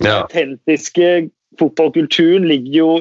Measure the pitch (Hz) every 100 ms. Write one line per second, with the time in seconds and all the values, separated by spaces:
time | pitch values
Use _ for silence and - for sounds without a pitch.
0 | 104 107 - 170 139 131 - 151 - -
1 | 175 175 160 - _ - 151 - 160 165
2 | 151 - 165 185 175 143 127 151 160 165